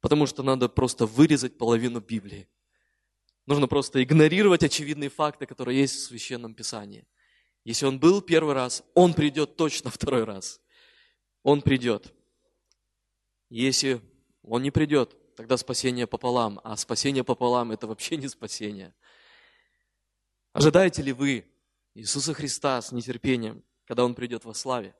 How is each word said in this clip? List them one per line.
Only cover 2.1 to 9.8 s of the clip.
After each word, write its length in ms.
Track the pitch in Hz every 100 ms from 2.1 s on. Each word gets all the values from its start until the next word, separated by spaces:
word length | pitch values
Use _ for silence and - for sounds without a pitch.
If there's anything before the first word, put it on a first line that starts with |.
| 113 98 98 95 _ _ _ _ _ _ _ _ _ -
Нужно 220 | 143 135
просто 340 | 143 131 135
игнорировать 640 | 123 156 156 180 202 175
очевидные 440 | 143 - 147 147 139
факты, 380 | - 151 143 131
которые 320 | 127 123 131
есть 160 | 135
в 120 | - -
Священном 460 | 120 - 123 117
Писании. 540 | 110 110 117 101 101 _ _ _ _ _ _ -
Если 160 | 117
он 140 | 139 131
был 240 | 156 196
первый 320 | 196 160 156
раз, 280 | 135 127 - _
он 180 | - 180
придет 440 | 156 147 143 147 -
точно 340 | 156 -